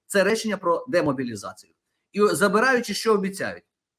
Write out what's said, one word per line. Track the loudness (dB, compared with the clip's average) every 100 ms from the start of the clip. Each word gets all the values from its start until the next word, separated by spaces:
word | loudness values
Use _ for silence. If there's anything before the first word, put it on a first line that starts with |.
| -2
Це | 2
речення | 2 2 -2 -2
про | 0 -2 0
демобілізацію. | 0 0 0 -4 -8 -12 -14 -20 _ _ _ _
І | 0 2
забираючи, | 4 2 4 2 2 0
що | -4 0
обіцяють? | 0 0 -6 -8 -10 -16 _ _